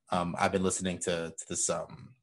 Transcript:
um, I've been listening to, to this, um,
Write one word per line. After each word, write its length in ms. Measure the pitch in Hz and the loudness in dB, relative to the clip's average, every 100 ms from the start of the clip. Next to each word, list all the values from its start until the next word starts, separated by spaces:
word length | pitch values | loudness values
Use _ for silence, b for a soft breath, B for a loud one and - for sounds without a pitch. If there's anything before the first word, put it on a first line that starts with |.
| - | -4
um, 260 | 90 87 - | -2 0 2
I've 140 | 98 | 2
been 120 | 95 | 4
listening 340 | 92 - 92 87 | 2 2 -2 -2
to, 340 | - 85 82 - | -2 0 -2 -8
to 80 | - | -6
this, 220 | - - | -2 0
um, 460 | 82 76 82 - - | 0 -4 -12 -16 -20